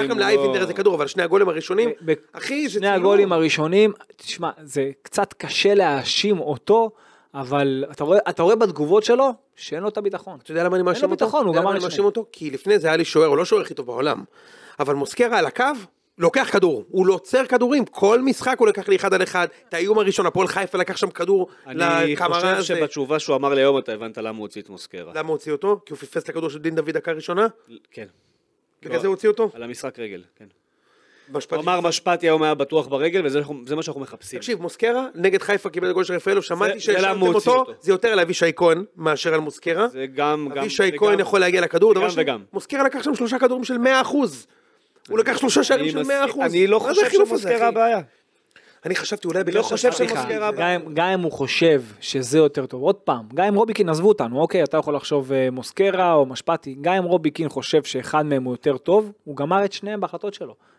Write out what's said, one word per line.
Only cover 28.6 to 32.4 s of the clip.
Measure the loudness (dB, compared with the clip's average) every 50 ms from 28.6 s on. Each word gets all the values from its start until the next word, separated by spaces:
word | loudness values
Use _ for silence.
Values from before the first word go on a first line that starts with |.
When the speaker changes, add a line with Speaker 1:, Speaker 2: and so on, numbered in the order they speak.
| _ _ _ _
Speaker 1:
בגלל | -12 -6 -6
Speaker 2:
לא, | -2
Speaker 1:
זה | -2 -2
הוא | -2
הוציא | 0 0 0
אותו? | 2 2 -2 -4 -4
Speaker 2:
על | -8 -14
המשחק | -14 -12 -10 -12 -12 -10 -10
רגל, | -12 -12 -12 -14 -18 _ _
כן. | _ -20 -20 _ _ _ _ _ _ _ _ _ _ _ _ _ _ _ _ -10
Speaker 1:
משפטי. | -10 -8 -4 -6
Speaker 2:
הוא | -4 0
אמר | 0 0 0
משפטי | 0 0 -2 0 0 -2 -2 2 2
היום | 2 2 4